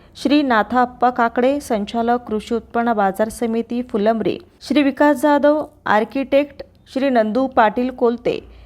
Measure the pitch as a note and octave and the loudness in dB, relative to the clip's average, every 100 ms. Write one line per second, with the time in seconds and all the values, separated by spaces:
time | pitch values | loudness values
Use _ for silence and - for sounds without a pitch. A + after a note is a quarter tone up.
0 | - - C#4 D4 C4+ A3 G#3 B3 B3 - | -20 -4 0 2 2 0 0 0 0 0
1 | B3 B3 A#3 A#3+ B3+ C#4+ - A3 G3+ A#3 | -2 0 -2 0 0 0 -2 -4 -4 -4
2 | A#3 A#3+ A#3+ G#3+ - A3+ A3+ A#3 A#3 G#3+ | -2 -2 -2 -6 -4 -6 -4 -4 -2 0
3 | G3 F#3+ A3 - A#3 A3+ A3+ A#3+ B3 G#3+ | 0 0 -4 -4 -4 -4 -4 -6 -4 -2
4 | A3 A3+ - - - _ - C#4+ C#4 C4+ | 0 0 -2 -4 -10 _ -2 0 0 2
5 | D4 C#4 D4+ C#4+ C#4+ D4+ D4 _ - G#3 | 2 2 2 4 4 2 -2 _ -2 0
6 | A3 C4+ C4 C#4 C#4+ - - _ - C4+ | 0 -4 0 0 0 -6 -20 _ -10 -4
7 | C#4 B3 G#3+ A3 C4 B3+ G#3+ G#3+ B3+ B3+ | 0 0 0 0 0 2 2 2 -4 -2
8 | A#3 A#3+ - - - - | -2 -2 -4 -6 -8 -20